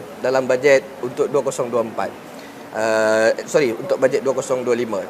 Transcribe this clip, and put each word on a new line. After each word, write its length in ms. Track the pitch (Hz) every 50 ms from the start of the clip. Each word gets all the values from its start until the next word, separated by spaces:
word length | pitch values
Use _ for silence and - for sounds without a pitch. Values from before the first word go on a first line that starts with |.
| 107 - - -
dalam 240 | - 123 131 135 131
bajet 400 | 123 127 127 135 147 135 135 131 - - -
untuk 320 | - 123 131 147 135 104
dua 80 | 104 143
kosong 320 | - 135 131 - 131 120
dua 80 | 120 120
empat. 320 | 113 113 107 - 98 90 - - - - - - - - - - - - -
Uh, 560 | 107 110 113 110 110 110 110 110 110 113 113 110 - - -
sorry, 240 | - 165 147 117
untuk 240 | 113 - 135 120 131
bajet 240 | 120 135 131 139 117
dua 160 | 113 135 127
kosong 320 | 127 131 - 135 127 123 123
dua 80 | 120
lima. 240 | 117 120 113 107 95 90